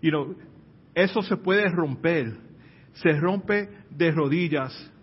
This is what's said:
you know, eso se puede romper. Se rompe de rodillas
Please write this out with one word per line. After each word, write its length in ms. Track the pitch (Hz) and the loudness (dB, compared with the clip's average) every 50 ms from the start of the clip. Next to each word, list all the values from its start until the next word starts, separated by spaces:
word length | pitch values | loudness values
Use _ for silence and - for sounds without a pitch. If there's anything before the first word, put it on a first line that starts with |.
you 80 | - 160 | 2 2
know, 260 | 151 151 143 - 190 - - - - - - - - - - - - | 0 0 -4 -6 -10 -14 -16 -20 -20 -20 -20 -20 -20 -20 -20 -8 2
eso 260 | 170 185 185 - - | 2 2 2 2 -2
se 160 | 196 - 214 - | -2 -2 -4 -2
puede 320 | - 185 190 202 208 190 | 0 0 2 2 2 2
romper. 680 | 165 175 165 147 127 120 - 165 170 160 127 113 110 - - - - - - - - - - - - | 0 0 -2 -2 -4 -2 -2 0 0 0 -2 -4 -8 -12 -16 -20 -20 -20 -20 -20 -20 -20 -20 -20 -20
Se 180 | - - 175 156 147 | 0 2 2 4 4
rompe 500 | 156 180 190 202 190 - 208 208 202 202 - - - - | 2 0 0 -2 -2 -2 -2 -2 -2 -6 -12 -20 -20 -18
de 220 | - 143 175 165 | -2 0 2 2
rodillas 800 | 156 160 156 139 139 170 180 170 147 147 131 131 - - - - - - | 2 2 2 2 2 0 0 0 0 -2 -4 -4 -8 -14 -18 -20 -20 -20